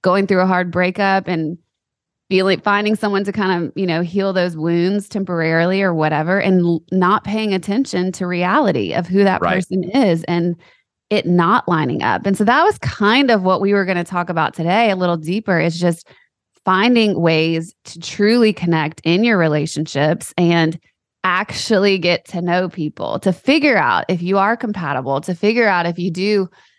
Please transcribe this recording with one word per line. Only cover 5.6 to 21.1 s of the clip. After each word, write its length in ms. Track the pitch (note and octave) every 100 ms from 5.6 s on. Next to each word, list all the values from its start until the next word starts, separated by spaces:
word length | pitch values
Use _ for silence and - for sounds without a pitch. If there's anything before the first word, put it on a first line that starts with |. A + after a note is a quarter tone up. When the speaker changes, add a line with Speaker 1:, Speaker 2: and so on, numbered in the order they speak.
| E3+ F#3+
Speaker 1:
or 100 | G3
whatever, 460 | E3 D3+ D3+ D#3+ F#3+
and 200 | - F#3
l-, 200 | F3 E3 _
not 320 | F#3+ F3+ G#3 -
paying 280 | G#3+ G#3+
attention 580 | F#3+ E3+ G#3 C4+ F#3 F#3
to 120 | F3+ F3+
reality 680 | F3 F3 A#3 B3 C#3 F#2+
of 140 | - F3
who 180 | F#3
that 160 | G3 F#3
Speaker 2:
Right. 100 | E3+
Speaker 1:
person 300 | F#3 F3+ F#3+
is 400 | F3 A#3 G#3+ E3
and 320 | - F3 F3 E3+ _ _ _ _ _
it 160 | G#3+ -
not 400 | F3 E3+ G#3 -
lining 320 | E3 C#3 B2
up. 240 | A#2 F#2+ G3
And 100 | F#3+
so 80 |
that 200 | G#3 C4
was 160 | F#4 G#4
kind 500 | - - G#3 B3 C#4
of 140 | A3
what 180 | F#3 F#3+
we 100 | G3
were 120 | G3+ F#3
gonna 180 | F3+
talk 260 | F3 F3+ F3
about 240 | E3+ D#3 -
today, 340 | E3 G3 A#3
a 60 | F#3
little 220 | F3+ E3+
deeper, 420 | D#3 G3 A3 F3
is 200 | D#3+ E3
just 280 | F3 E3 - - _ _ _ _ -
finding 560 | F#3 A3+ A#3+ G#3+ E3
ways 540 | E3+ D#3+ D#3+ E3 E3 _
to 160 | - E3+
truly 520 | - - G#3 A#3+ A3
connect 480 | - F3 E3 D3+ -
in 200 | D#3 F3
your 140 | A#3 G#3
relationships 960 | E3 D3+ D#3 - D#3 C#3 D3+ E3+ - -
and 400 | F3 E3+ E3 E3+ _ _ _